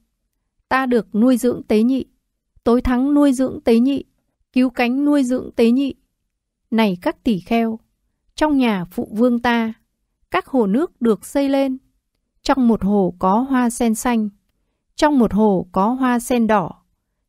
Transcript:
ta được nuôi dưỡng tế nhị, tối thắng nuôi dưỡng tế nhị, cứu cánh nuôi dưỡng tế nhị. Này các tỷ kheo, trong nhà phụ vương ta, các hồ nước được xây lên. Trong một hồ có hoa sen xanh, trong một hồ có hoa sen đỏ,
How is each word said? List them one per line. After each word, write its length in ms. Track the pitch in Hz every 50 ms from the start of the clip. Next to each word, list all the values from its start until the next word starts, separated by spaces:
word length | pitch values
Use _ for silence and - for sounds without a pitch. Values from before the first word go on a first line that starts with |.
| _ _ _ _ _ _ _ _ _ _ _ _ _ -
ta 180 | 247 262 262
được 280 | 247 247 226 185 - -
nuôi 220 | 208 233 262 262
dưỡng 260 | 226 - 240 - 165
tế 200 | - - 220 214
nhị, 220 | 226 247 269 254 - - _ _ _ _ _ _ _ _ _ _ -
tối 180 | 240 233 254
thắng 320 | - 247 247 247 269 285 294
nuôi 180 | 294 294 285
dưỡng 280 | 254 254 262 - - -
tế 180 | - 247 226 233
nhị, 260 | 247 269 277 269 - _ _ _ _ _ _ _ _ _
cứu 180 | - 254 254 254
cánh 340 | - - 240 233 254 277 294
nuôi 200 | 285 294 285 262
dưỡng 260 | 240 254 - - - -
tế 140 | - 233 226
nhị. 240 | 240 269 277 262 - _ _ _ _ _ _ _ _ _ _ _ _ _ _ -
Này 260 | 226 220 226 202 180 180
các 220 | - 294 - _ -
tỷ 140 | 262 214 170
kheo, 400 | - - 233 233 226 226 220 226 _ _ _ _ _ _ _ _ _ _ _
trong 220 | - 311 302 285
nhà 280 | 269 247 233 208 185 175
phụ 280 | 175 - 240 240 -
vương 260 | 220 202 240 254 240 233
ta, 340 | 240 247 233 233 226 220 220 _ _ _ _ _ _ _ _ _ _ _
các 160 | - 359 -
hồ 200 | - - 254 214
nước 340 | 190 196 262 349 370 _ -
được 260 | 233 226 208 - -
xây 220 | - - 285 277 277
lên. 300 | 277 269 277 269 262 262 _ _ _ _ _ _ _ _ _ _ _ _
Trong 260 | - - 277 269 247 233
một 160 | 220 - 190
hồ 300 | 190 208 202 190 175 180 -
có 200 | - - 202 226
hoa 300 | 262 277 269 247 247 233
sen 240 | 233 - 247 226 220
xanh, 340 | - - 254 240 226 214 202 - _ _ _ _ _ _ _ _ _ _ _ _
trong 220 | - 311 294 294 262
một 140 | 226 180
hồ 340 | 190 208 220 214 196 175 175 -
có 160 | - 190 190 220
hoa 300 | 254 262 269 247 247 240
sen 280 | 240 - 254 240 226
đỏ, 360 | 214 220 202 165 147 - _ _ _ _ _ _ _ _ _ _